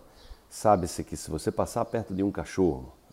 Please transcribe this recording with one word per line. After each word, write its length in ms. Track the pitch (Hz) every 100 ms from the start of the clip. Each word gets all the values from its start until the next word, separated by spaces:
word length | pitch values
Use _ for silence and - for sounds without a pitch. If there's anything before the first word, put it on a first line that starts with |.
| - - - - -
sabe-se 540 | - 107 101 87 -
que 120 | 85 -
se 140 | -
você 220 | 80 -
passar 340 | - 95 120 113
perto 300 | 117 110 95
de 80 |
um 80 | 98
cachorro, 600 | 95 82 - 92 65 64 - -